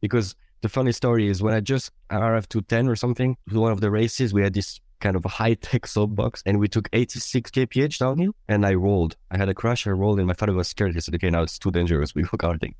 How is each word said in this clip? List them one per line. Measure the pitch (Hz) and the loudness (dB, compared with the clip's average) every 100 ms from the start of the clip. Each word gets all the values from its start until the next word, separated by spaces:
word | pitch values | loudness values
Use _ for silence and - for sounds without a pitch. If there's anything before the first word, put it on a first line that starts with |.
Because | 107 120 101 - _ _ | 0 0 -2 -6 _ _
the | 110 | -6
funny | - 131 | -2 0
story | 117 127 120 104 | 0 2 2 2
is | 98 | 2
when | 104 | 0
I | 110 | 0
just | 104 135 - _ - | 0 -2 -4 _ -8
R | 104 113 113 | -2 0 0
F | 104 | 0
to | 113 | -4
ten | 101 117 127 | -2 0 2
or | 113 | 0
something, | 123 120 131 127 - | -2 0 0 -2 -4
to | 110 | 0
one | 113 | 2
of | 107 | 2
the | 104 | 0
races, | 104 113 - 127 | 2 0 0 0
we | 101 | 2
had | 101 | 2
this | 98 98 - _ _ | 0 -4 -8 _ _
kind | 104 | -2
of | 92 | 0
a | 87 | -2
high-tech | - 117 113 - 123 - | -2 0 0 0 -4 -2
<laughs> | |
soapbox | - 104 104 117 - | 0 0 0 -2 -4
and | - 101 | 0 2
we | 104 | 2
took | 113 104 | 0 -2
eighty-six | 107 123 - - 127 113 | 0 0 -2 -4 -4 -2
K | - 127 | -2 0
P | - | 2
H | 143 147 | 0 0
downhill | 127 139 180 214 - | 0 2 0 -2 -2
and | 104 101 | 2 4
I | |
rolled. | 95 92 101 85 - - | 4 2 2 2 -2 -8
I | 92 | -2
had | 98 | 0
a | |
crash, | 95 117 120 - | 0 0 0 0
I | |
rolled | 95 98 104 | 0 2 2
and | 92 | 2
my | |
father | 90 107 | 0 0
was | 92 87 | 0 -2
scared. | - 101 | 0 -2
He | 85 | 0
said, | - | -4
Okay, | 85 90 | -2 0
now | 85 | 2
it's | 82 - | 0 -2
too | - | -2
dangerous. | 90 87 82 76 | 0 2 2 0
We | - | -2
go | 87 | -2
karting. | - 82 85 - | 0 -2 -2 -6